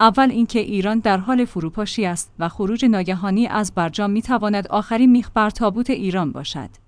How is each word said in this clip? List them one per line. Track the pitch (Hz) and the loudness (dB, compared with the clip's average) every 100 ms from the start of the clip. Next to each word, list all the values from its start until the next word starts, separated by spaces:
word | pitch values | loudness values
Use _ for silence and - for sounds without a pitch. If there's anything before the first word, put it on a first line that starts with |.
اول | 220 262 262 | 2 4 2
اینکه | 240 226 233 | 2 0 0
ایران | - 202 196 226 | -2 -2 0 0
در | 214 190 | 0 0
حال | 202 254 | 0 0
فروپاشی | 240 180 165 220 208 - 185 | 0 -4 -6 -4 -6 -2 -4
است | 170 - - | -4 -10 -6
و | 170 | -6
خروج | - 196 226 | -4 -4 2
ناگهانی | 254 202 180 185 196 196 240 | 2 2 0 -2 0 0 0
از | 214 196 | 0 -2
برجام | 185 165 180 202 | -2 -2 -2 -2
می‌تواند | 208 240 240 208 202 185 | -2 0 -2 0 -2 -2
آخرین | 208 - 233 254 | -4 0 4 6
میخ | 247 - | 6 2
بر | 226 214 | 0 0
تابوت | - 214 214 247 | 0 -2 0 -2
ایران | 262 190 185 151 | -2 -2 -2 -2
باشد. | 147 143 143 104 - | -4 -10 -10 -12 -18